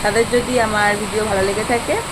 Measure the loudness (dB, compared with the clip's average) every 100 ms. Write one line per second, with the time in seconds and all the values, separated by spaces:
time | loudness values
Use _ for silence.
0 | 0 0 2 0 0 0 2 2 0 0
1 | -2 -2 0 0 0 0 0 -2 0 -2
2 | -2